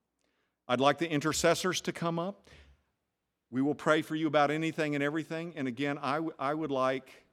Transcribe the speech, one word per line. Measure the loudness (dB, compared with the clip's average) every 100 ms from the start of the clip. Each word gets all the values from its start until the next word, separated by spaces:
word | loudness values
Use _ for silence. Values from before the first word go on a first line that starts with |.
| _ _ _ _ _ _ -2
I'd | 2
like | 4 2
the | 0
intercessors | 0 0 2 2 2 0 -4
to | -6
come | -4 -4 -2
up. | -4 -8 -18 -20 -20 _ _ _ _ _ _ _ _
We | -2
will | 0
pray | 2 4 4
for | 2 -2
you | 2
about | 4 4
anything | 2 -2 -2 -2
and | 0
everything. | 0 -2 -4 -8 -8 -6
And | -6
again, | -2 -2 -2
I, | -2 -2
w-, | -4 -4
I | -4
would | -2 -2
like, | 0 0 0 -6 -20 _